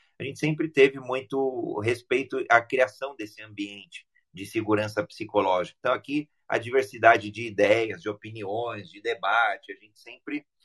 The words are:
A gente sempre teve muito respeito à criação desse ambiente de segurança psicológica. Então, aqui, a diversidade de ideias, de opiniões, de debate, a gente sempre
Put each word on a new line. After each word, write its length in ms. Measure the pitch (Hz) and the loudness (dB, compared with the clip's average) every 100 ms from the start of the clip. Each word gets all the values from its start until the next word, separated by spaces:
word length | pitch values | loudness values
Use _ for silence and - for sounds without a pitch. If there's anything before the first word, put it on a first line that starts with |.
| _ - | _ -12
A 40 | |
gente 160 | 127 - | -10 -4
sempre 300 | 151 156 160 | -2 -2 2
teve 320 | 139 139 139 | 6 6 4
muito 800 | 123 131 - 135 135 123 - - | -6 -6 -4 -2 -2 -2 -6 -2
respeito 640 | 110 117 - 127 127 131 - | -2 -2 0 -2 -2 -4 4
à 100 | 117 | 4
criação 560 | 113 127 127 - 135 139 | 6 2 0 -2 -10 -10
desse 240 | 107 - | -14 -14
ambiente 680 | 107 101 101 101 92 - - _ _ | -12 -10 -10 -10 -20 -20 -20 _ _
de 100 | 92 | -16
segurança 580 | 98 113 104 107 107 107 | -8 -4 0 0 0 -4
psicológica. 760 | - - 107 104 95 92 85 - | -6 -8 -4 0 2 2 -2 -6
Então, 160 | 123 | -4
aqui, 340 | 123 - 147 147 _ - | -4 -4 -6 -6 _ -4
a 120 | 117 | -4
diversidade 720 | 117 131 131 117 113 117 104 | 0 0 0 4 6 6 2
de 160 | 110 117 | -8 -6
ideias, 560 | 98 101 113 113 90 | 2 4 4 0 -6
de 80 | 104 | -10
opiniões, 800 | - 110 110 98 110 120 107 87 | -10 -12 -10 -8 -6 -6 -8 -14
de 100 | 101 | -8
debate, 720 | 117 110 95 113 110 98 - | -6 -2 0 2 2 -2 -10
a 40 | 98 | -20
gente 220 | 107 _ | -20 _
sempre 480 | 120 127 - 147 - _ | -20 -18 -10 -10 -10 _